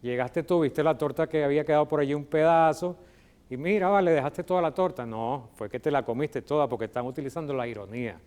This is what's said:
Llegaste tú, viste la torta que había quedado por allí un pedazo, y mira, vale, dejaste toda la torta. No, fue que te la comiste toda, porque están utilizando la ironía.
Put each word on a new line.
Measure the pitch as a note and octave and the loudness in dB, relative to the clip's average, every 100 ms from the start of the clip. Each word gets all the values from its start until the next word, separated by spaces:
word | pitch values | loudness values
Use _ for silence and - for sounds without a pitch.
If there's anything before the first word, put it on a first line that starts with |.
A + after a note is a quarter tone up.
Llegaste | B2 B2 B2+ - | -6 -4 -2 -4
tú, | D#3 F3 | 0 2
viste | D3+ C3 | 2 2
la | D3+ D#3 | 0 2
torta | D3 C3+ D#3 | -2 -2 -2
que | D#3+ | 0
había | C#3+ C#3+ | 2 0
quedado | D3+ D3+ D3+ | 2 2 2
por | D3+ | 0
allí | C#3 | 0
un | D3 | -2
pedazo, | C#3+ D#3 D#3 E3 D#3+ D#3 F3+ F3 - - - _ _ | -2 2 4 6 4 2 -4 -6 -16 -20 -20 _ _
y | B2+ | -8
mira, | D#3+ G#3 F#3 | -2 0 4
vale, | G3+ F3+ | 4 4
dejaste | D#3+ C3+ - | 4 2 -4
toda | E3+ F#3 | -2 0
la | E3 | 0
torta. | D3 F#3 - A#2+ | 0 -2 -2 -8
No, | A2 A2+ C3+ A#2+ | -6 -4 -4 -8
fue | - G#2 | -12 -8
que | B2+ | -4
te | - | 0
la | C#3+ | 0
comiste | A#2+ A#2 D3 C3+ | 0 -2 -2 -4
toda, | - D3+ C#3 | -2 0 0
porque | A#2 A2 | -2 -4
están | B2 B2 | -4 -6
utilizando | B2+ C#3 E3 D#3 | -6 -8 -8 -6
la | C3+ A#2+ | -4 -4
ironía. | A2 G2 A#2 A#2+ E2+ | -8 -10 -6 -8 -8